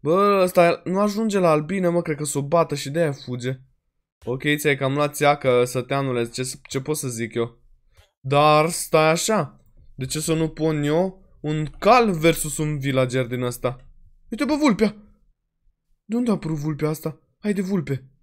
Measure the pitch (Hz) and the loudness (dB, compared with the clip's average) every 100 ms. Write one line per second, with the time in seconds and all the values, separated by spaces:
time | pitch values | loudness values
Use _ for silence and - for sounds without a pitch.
0 | 143 180 202 202 180 185 170 - - 190 | 2 2 4 4 4 6 4 4 -2 0
1 | 208 202 226 196 175 151 151 196 180 170 | 0 0 -2 2 2 2 0 -2 0 0
2 | 170 143 151 143 143 170 160 139 135 151 | -2 -6 -4 -4 0 0 0 -2 -6 -2
3 | 160 135 - 123 123 131 _ _ _ _ | -2 -2 -10 -8 -6 -8 _ _ _ _
4 | _ _ - 131 147 147 151 135 139 139 | _ _ -8 -4 -2 0 0 0 0 0
5 | 147 - 143 143 131 123 123 127 120 139 | -2 2 2 2 2 2 2 -2 -4 -4
6 | 139 120 117 123 127 - - 135 135 151 | -2 -2 -4 -6 -8 -10 -8 -8 -6 -6
7 | 135 113 117 117 117 - _ _ _ _ | -6 -6 -6 -4 -4 -8 _ _ _ _
8 | _ _ 135 143 151 151 160 - - 160 | _ _ 0 4 6 6 2 -2 0 4
9 | 156 170 - 214 139 - _ _ - - | 4 2 2 0 -2 -10 _ _ -20 -10
10 | 131 156 160 160 160 160 160 156 147 160 | -8 -6 -2 0 0 0 -2 0 0 0
11 | 190 185 - _ 151 156 156 - 196 247 | 0 -6 -20 _ -4 -4 -4 0 4 4
12 | 226 165 165 165 156 - 151 147 139 131 | 4 2 2 2 -4 -4 -4 -4 -2 0
13 | 127 127 120 123 123 120 127 123 - - | 0 -2 -2 -4 -4 -4 -6 -6 -18 -20
14 | - _ - 226 269 294 294 185 214 - | -20 _ -12 -6 -2 2 2 4 0 -2
15 | - _ _ _ _ _ _ _ _ _ | -20 _ _ _ _ _ _ _ _ _
16 | - 226 240 196 156 156 151 143 151 156 | -6 -2 0 -2 -2 -4 -4 -2 -4 -4
17 | 160 156 _ _ 208 196 185 196 139 131 | -8 -10 _ _ -4 -2 -2 -2 -2 -8
18 | - _ | -8 _